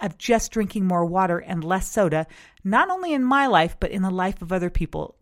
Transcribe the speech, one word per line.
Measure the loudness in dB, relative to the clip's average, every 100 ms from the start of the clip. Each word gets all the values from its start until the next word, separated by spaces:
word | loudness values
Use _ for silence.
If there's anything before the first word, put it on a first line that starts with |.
of | -8 -6
just | 2 2 2
drinking | -4 -4 -2
more | 0 2 2
water | 2 2 0
and | -2 -6
less | -2 -2 0
soda, | 0 2 2 -2 -10 -20 _
not | 0 2 2
only | 0 -2
in | 0
my | 2 4 4
life, | 4 2 -2
but | -6
in | -2
the | -2
life | 0 -2 -4
of | -4
other | -4 -2
people, | -2 -2 -4 -10 -10